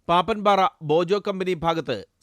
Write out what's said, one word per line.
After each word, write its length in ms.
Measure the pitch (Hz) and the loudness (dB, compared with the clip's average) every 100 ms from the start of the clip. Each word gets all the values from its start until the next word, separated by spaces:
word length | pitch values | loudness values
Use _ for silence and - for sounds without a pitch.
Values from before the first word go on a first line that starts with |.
| - | 0
പാപ്പൻപാറ 480 | 175 175 214 208 196 185 - 156 | 0 0 0 2 4 2 -2 0
ബോജോ 300 | 156 175 202 208 | 0 2 0 -2
കമ്പനി 280 | 190 185 175 | -4 -4 -2
ഭാഗത്ത് 340 | 165 165 143 110 - _ | -2 -2 -4 -8 -10 _